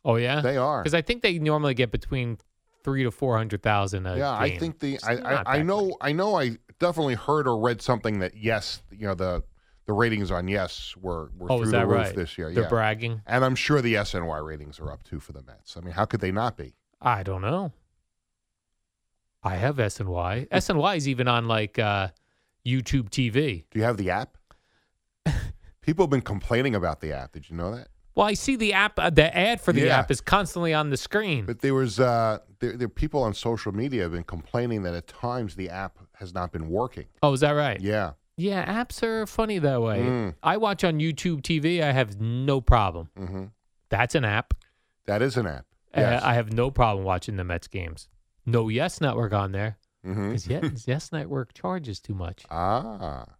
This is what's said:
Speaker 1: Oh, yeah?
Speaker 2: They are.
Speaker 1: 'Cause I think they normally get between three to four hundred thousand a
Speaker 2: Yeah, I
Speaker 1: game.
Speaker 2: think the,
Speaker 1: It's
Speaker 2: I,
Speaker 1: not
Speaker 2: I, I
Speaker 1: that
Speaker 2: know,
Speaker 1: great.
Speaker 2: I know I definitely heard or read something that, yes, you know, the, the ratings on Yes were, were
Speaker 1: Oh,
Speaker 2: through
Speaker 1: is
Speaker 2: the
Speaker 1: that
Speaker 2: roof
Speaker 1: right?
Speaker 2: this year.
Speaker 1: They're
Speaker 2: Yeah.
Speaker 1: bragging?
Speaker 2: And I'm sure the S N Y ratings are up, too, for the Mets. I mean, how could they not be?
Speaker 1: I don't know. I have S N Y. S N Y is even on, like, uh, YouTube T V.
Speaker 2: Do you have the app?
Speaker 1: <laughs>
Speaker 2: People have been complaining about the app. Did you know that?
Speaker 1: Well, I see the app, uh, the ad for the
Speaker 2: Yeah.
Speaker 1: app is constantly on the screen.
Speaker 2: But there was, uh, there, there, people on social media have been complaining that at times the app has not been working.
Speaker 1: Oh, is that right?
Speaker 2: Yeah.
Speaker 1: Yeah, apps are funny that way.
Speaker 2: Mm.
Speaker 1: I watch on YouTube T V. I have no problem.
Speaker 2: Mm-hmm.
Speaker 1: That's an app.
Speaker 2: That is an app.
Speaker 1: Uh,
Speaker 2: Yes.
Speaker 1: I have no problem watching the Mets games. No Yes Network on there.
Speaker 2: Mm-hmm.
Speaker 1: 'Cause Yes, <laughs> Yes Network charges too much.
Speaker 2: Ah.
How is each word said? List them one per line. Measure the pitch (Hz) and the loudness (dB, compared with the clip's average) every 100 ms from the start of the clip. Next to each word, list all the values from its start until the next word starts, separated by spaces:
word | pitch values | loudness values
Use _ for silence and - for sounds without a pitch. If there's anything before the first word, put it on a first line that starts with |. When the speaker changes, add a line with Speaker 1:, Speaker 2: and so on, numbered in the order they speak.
Speaker 1:
Oh, | 135 | 2
yeah? | 113 120 147 | 2 2 2
Speaker 2:
They | 131 139 | 2 2
are. | 135 135 | 2 0
Speaker 1:
'Cause | 151 | 0
I | 165 | 0
think | 156 240 | 0 0
they | 208 170 | 0 2
normally | 151 151 147 | 2 2 2
get | 123 120 | 2 0
between | - - 135 120 113 _ _ _ _ | -2 -4 -4 -4 -6 _ _ _ _
three | 135 135 | -4 0
to | 123 | 0
four | - 135 110 | 0 2 2
hundred | 110 104 | 0 0
thousand | 110 104 98 95 92 | 2 2 2 -2 -2
a | 107 | -2
Speaker 2:
Yeah, | 143 | -2
I | 110 139 | 0 0
Speaker 1:
game. | - | 0
Speaker 2:
think | 165 156 | -4 -4
the, | 143 | -4
Speaker 1:
It's | 139 | -4
Speaker 2:
I, | 110 123 | -2 -2
Speaker 1:
not | - 135 123 | 0 -2 2
Speaker 2:
I, | |
I | 143 | 2
Speaker 1:
that | 165 | 2
Speaker 2:
know, | 202 196 | 0 0
Speaker 1:
great. | - | -2
Speaker 2:
I | 139 | -2
know | 156 208 185 | 0 2 2
I | 127 113 _ - | 0 -4 _ -2
definitely | 175 160 143 113 | 0 2 0 0
heard | - 151 131 | 0 2 2
or | 113 | 2
read | 120 117 | 2 0
something | - 117 113 101 | 0 0 0 0
that, | 92 107 | -2 -2
yes, | 107 110 - - - | -2 0 -2 -10 -14
you | 101 104 | -6 -4
know, | 90 | -2
the, | 92 85 - - _ _ - | -2 -2 -6 -12 _ _ -4
the | |
ratings | 104 117 107 92 | -2 0 -2 -2
on | 87 92 | -2 -2
Yes | 101 90 - - 92 | -2 -2 -6 -12 -10
were, | 92 82 76 90 | -8 -8 -8 -8
were | 110 | -2
Speaker 1:
Oh, | 123 | 0
Speaker 2:
through | |
Speaker 1:
is | 110 | 2
Speaker 2:
the | 117 | 2
Speaker 1:
that | 107 | 2
Speaker 2:
roof | 113 | 2
Speaker 1:
right? | 101 | 0
Speaker 2:
this | 95 82 - | -4 -6 -6
year. | 80 | -2
Speaker 1:
They're | 101 | 0
Speaker 2:
Yeah. | 107 | 2
Speaker 1:
bragging? | 117 110 110 117 110 - | 2 2 0 -4 -6 -2
Speaker 2:
And | 123 | 2
I'm | 131 127 | 2 2
sure | - 147 | 2 4
the | 117 107 | 4 2
S | 101 | 0
N | 92 82 | -2 -4
Y | 78 | -4
ratings | 78 76 73 76 | -6 -10 -14 -12
are | 73 | -12
up, | 71 | -12
too, | - 78 | -10 -12
for | - | -12
the | 67 | -16
Mets. | 62 - - 85 | -18 -20 -20 -14
I | |
mean, | 87 | -4
how | 85 | 0
could | 107 110 | 0 0
they | 92 | 0
not | 98 120 - | 0 -2 -4
be? | 67 - _ - | -12 -18 _ -2
Speaker 1:
I | 127 104 | 0 0
don't | 95 95 | -2 -4
know. | 101 180 175 - _ _ _ _ _ _ _ _ _ _ _ _ _ _ _ _ | -2 -2 -4 -10 _ _ _ _ _ _ _ _ _ _ _ _ _ _ _ _
I | 90 90 | -4 0
have | 123 139 | 0 0
S | 104 - | -2 -2
N | 95 | -4
Y. | 87 87 113 147 | -2 -2 -4 0
S | 185 - | 0 2
N | 165 | 2
Y | 180 | 2
is | 175 139 | 2 0
even | 127 123 | 2 4
on, | 120 113 | 4 2
like, | 110 107 - | 0 0 0
uh, | 107 101 95 - _ _ _ _ | 2 2 -2 -6 _ _ _ _
YouTube | 123 131 120 139 104 | -2 -2 0 -2 0
T | - 123 | -2 0
V. | 120 151 87 - | 2 0 -2 -6
Speaker 2:
Do | 107 | 0
you | |
have | 117 104 | 2 2
the | 92 | 0
app? | 95 - - _ _ _ _ _ _ _ _ 156 | -2 -4 -12 _ _ _ _ _ _ _ _ -2
Speaker 1:
<laughs> | - - - - - | -2 -4 -10 -20 -6
Speaker 2:
People | - 160 | 0 2
have | 170 | 4
been | 135 | 2
complaining | - 101 - 117 135 | 0 -4 0 0 2
about | 104 87 78 | 0 0 -2
the | 78 | -6
app. | 69 67 | -8 -10
Did | 80 - | -14 -10
you | 82 | -6
know | 90 | -6
that? | 117 - - - | -8 -14 -20 -4
Speaker 1:
Well, | - 208 | 2 2
I | |
see | 202 - 254 | 2 0 0
the | 214 | 2
app, | 196 208 - | 4 2 2
uh, | 170 | 4
the | 156 160 175 | 6 6 4
ad | 208 233 | 2 2
for | - | 2
the | 147 160 | 4 6
Speaker 2:
Yeah. | 143 | 4
Speaker 1:
app | - | 2
is | 131 | -2
constantly | - 196 185 175 165 | 2 2 2 0 0
on | 156 151 | 2 0
the | 135 | -2
screen. | - 208 208 135 98 | -2 -2 0 -2 -4
Speaker 2:
But | 117 | -2
there | 139 | 0
was, | 131 127 98 | 2 2 2
uh, | 127 117 113 104 - 98 | 4 4 2 0 -8 -6
there, | 120 120 | -4 -2
there, | 113 | -4
people | - 151 147 | -2 -2 0
on | 113 | 0
social | 98 117 113 107 | -2 -2 -2 -4
media | 98 139 120 | -4 -2 -2
have | 87 | -2
been | 85 | -4
complaining | 85 87 - 123 120 110 | -8 -10 -6 -4 -2 -2
that | 90 | -4
at | 85 - | -6 -10
times | - 120 123 104 85 | -8 -6 -4 -6 -8
the | 90 | -8
app | 92 95 - 90 - | -8 -10 -12 -20 -18
has | 92 | -10
not | 92 90 | -6 -6
been | 85 80 | -6 -4
working. | 95 123 - - _ | -2 -2 -6 -16 _
Speaker 1:
Oh, | 147 | 0
is | 135 | 4
that | 147 | 2
right? | 147 143 98 | 2 0 -2
Speaker 2:
Yeah. | 98 107 87 - _ - | 0 0 -2 -8 _ -4
Speaker 1:
Yeah, | 196 190 - 220 | -2 -2 -2 -4
apps | 220 - | -4 -4
are | 226 220 208 | -2 -2 -4
funny | - 220 196 | -2 -2 2
that | 147 127 | 2 2
way. | 113 101 | 2 2
Speaker 2:
Mm. | 123 123 101 - | 2 0 -2 -2
Speaker 1:
I | 160 208 | 0 2
watch | 220 196 | 2 2
on | 180 151 | 0 2
YouTube | 160 151 180 151 | 0 0 -2 -2
T | - 160 | 0 0
V. | 156 175 | 2 2
I | 151 | 4
have | 131 113 101 | 4 2 0
no | 110 123 135 135 | -2 0 2 2
problem. | - 120 95 85 82 98 | 6 6 4 -2 -10 -10
Speaker 2:
Mm-hmm. | 90 95 98 - _ _ - | -8 -8 -10 -16 _ _ -2
Speaker 1:
That's | 98 127 | 0 2
an | 156 | 2
app. | 110 107 - - - _ _ _ - | 2 0 -2 -4 -6 _ _ _ -2
Speaker 2:
That | 104 | 0
is | 135 120 | 0 0
an | 95 | -2
app. | 67 - _ _ - | -4 -12 _ _ 0
Speaker 1:
Uh, | |
Speaker 2:
Yes. | 120 120 | 2 2
Speaker 1:
I | 127 | 2
have | 120 107 | 2 2
no | 113 131 | 0 2
problem | 131 113 98 | 4 2 2
watching | 95 90 - 95 | 0 -2 -2 -6
the | |
Mets | 90 87 - | -4 -6 -6
games. | 95 82 78 - _ _ _ 120 | -10 -10 -12 -18 _ _ _ 0
No | 120 110 | 2 2
Yes | 113 175 - | 0 -2 0
Network | 143 113 110 | 0 0 0
on | 101 98 | 0 0
there. | 98 110 - _ _ 92 | -2 -4 -6 _ _ -6
Speaker 2:
Mm-hmm. | 104 101 | -4 -2
Speaker 1:
'Cause | 123 - | -4 -4
Yes, | 147 | -4
<laughs> | 160 123 123 | -4 -4 -4
Yes | 139 - | -4 -4
Network | 160 - 139 120 | -8 -6 -6 -8
charges | - 180 185 131 95 | -8 -6 -6 -8 -10
too | - | -8
much. | 98 87 92 - | -6 -8 -10 -8
Speaker 2:
Ah. | 82 92 117 113 101 85 67 50 | -4 0 0 -2 -8 -8 -8 -14